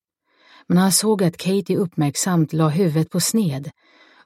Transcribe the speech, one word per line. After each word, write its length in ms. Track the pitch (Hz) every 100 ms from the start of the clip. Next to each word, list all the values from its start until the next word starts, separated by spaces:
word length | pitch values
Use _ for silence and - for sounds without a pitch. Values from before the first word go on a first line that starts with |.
| _ _ _ _ _ - -
men 120 | 175
han 140 | 190
såg 300 | 175 214 208
att 140 | 175 -
Katie 400 | 180 196 - 180
uppmärksamt 760 | 180 - 147 - 196 170 151
la 160 | 160 156
huvudet 420 | 151 180 156 160
på 100 | 175
sned 500 | - 226 185 135 147 - _ _ _ _